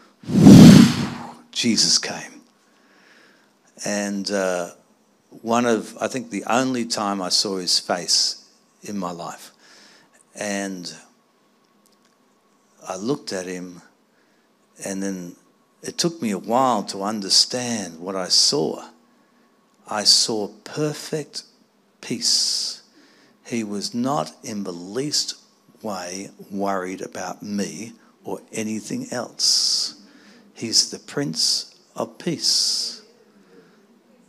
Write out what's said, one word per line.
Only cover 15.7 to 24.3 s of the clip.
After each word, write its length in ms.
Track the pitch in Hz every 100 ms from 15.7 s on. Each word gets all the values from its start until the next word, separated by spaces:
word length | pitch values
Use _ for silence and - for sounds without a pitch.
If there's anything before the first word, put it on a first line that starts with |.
| _
it 140 | 135 -
took 220 | 175 165
me 100 | 117
a 60 | 92
while 460 | 98 123 131 110 90
to 180 | 98
understand 960 | 101 110 95 - - 127 120 113 87 82
what 160 | 90 95
I 120 | 90
saw. 560 | - - 87 73 - - - _ _ _ _ _ _ _ _ -
I 160 | 104
saw 440 | 98 - - 107 101 -
perfect 800 | - 147 151 147 - 160 139 - - _ _ _ _ _
peace. 800 | - 120 - - - - - - - - - _ _ _ -
He 180 | 120
was 300 | 107 101 95
not 400 | 120 131 156 151